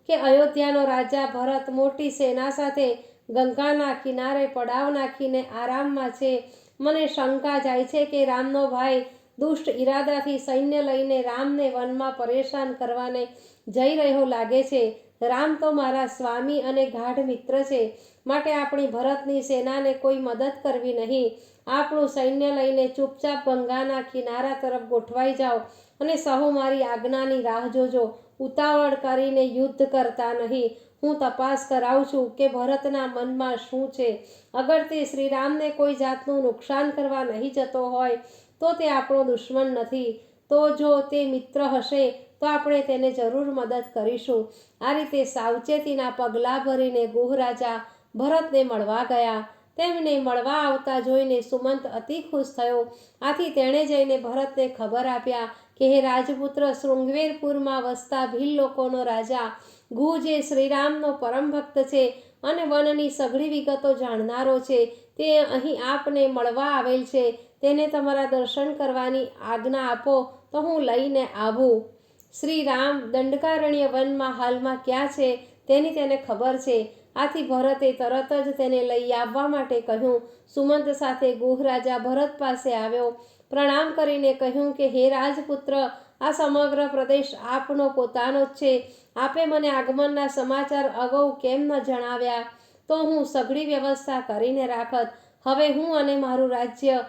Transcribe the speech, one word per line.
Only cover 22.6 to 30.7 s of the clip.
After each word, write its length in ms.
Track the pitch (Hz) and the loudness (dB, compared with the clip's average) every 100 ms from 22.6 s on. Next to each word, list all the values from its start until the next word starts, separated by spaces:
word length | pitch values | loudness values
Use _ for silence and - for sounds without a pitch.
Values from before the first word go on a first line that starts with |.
| 269 262 254 | 2 2 2
ચૂપચાપ 600 | 262 269 269 294 277 277 | 0 -4 -2 -4 -2 0
ગંગાના 540 | 254 247 254 269 262 | 0 0 -2 -2 -4
કિનારા 540 | 254 254 240 240 269 269 | -4 -6 -4 -2 -2 -2
તરફ 200 | 254 247 | -4 -4
ગોઠવાઈ 520 | 226 233 220 240 262 | 0 -2 0 0 0
જાઓ 240 | 269 262 233 - - - - | 0 0 0 -4 -16 -18 -6
અને 160 | 294 320 | -2 0
સહુ 340 | 311 262 294 | 0 2 2
મારી 320 | 277 269 269 | 2 2 0
આજ્ઞાની 600 | 247 233 240 262 269 262 | 0 -2 -2 -2 0 0
રાહ 260 | 233 226 247 | 0 -2 -2
જોજો. 500 | 262 254 254 220 - - - | 0 2 2 0 -2 -16 -10
ઉતાવળ 560 | 269 285 294 294 285 | -6 0 2 4 4
કરીને 480 | 269 269 262 269 269 | 0 0 0 2 4
યુદ્ધ 400 | 262 233 262 - | 2 2 0 2
કરતા 500 | 269 269 240 233 233 | 2 2 0 0 -2
નહીં. 440 | 240 233 254 233 | -2 -2 0 -2